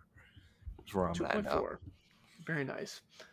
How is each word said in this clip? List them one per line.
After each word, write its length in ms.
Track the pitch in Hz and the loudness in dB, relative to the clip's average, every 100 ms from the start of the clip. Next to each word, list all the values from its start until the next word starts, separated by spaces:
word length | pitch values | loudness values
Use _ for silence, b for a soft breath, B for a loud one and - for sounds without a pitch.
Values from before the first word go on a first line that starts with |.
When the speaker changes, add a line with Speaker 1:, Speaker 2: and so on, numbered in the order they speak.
| - b b b b b b - | -14 b b b b b b -12
Speaker 1:
That's 160 | - | -2
where 120 | 98 90 | 2 4
I'm 60 | |
at 60 | 85 | 2
now. 80 | - | 2
Speaker 2:
Two 40 | |
point 160 | - 208 | 2 4
four. 280 | - - - - - _ - - - 160 | 2 2 -4 -10 -18 _ -20 -20 -12 -2
Very 200 | 160 139 | 0 0
nice. 340 | - 214 - - b b | -2 -6 -8 -16 b b